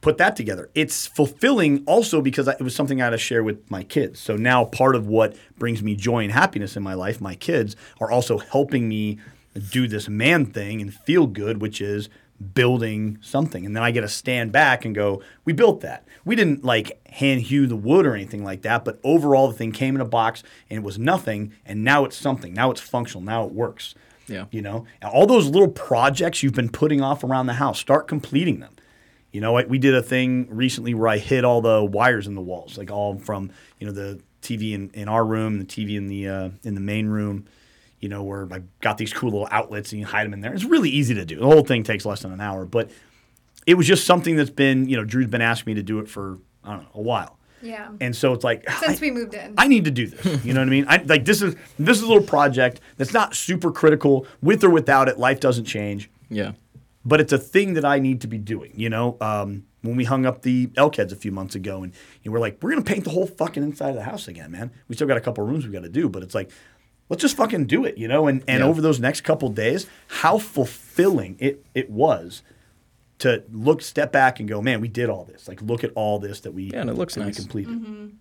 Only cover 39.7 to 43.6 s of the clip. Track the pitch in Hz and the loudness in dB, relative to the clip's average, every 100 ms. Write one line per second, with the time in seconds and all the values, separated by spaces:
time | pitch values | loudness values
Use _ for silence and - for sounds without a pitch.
39.7 | 104 104 107 104 107 107 101 107 196 226 | -8 -10 -10 -6 -4 -4 -6 -10 -8 2
40.7 | 320 180 135 131 107 87 78 127 156 143 | 2 4 2 0 -2 -4 0 8 8 8
41.7 | 123 104 104 104 101 95 92 104 95 92 | 0 0 -4 -4 -8 -10 -8 -8 -6 -2
42.7 | 117 - - _ _ _ _ _ _ | -2 -2 -10 _ _ _ _ _ _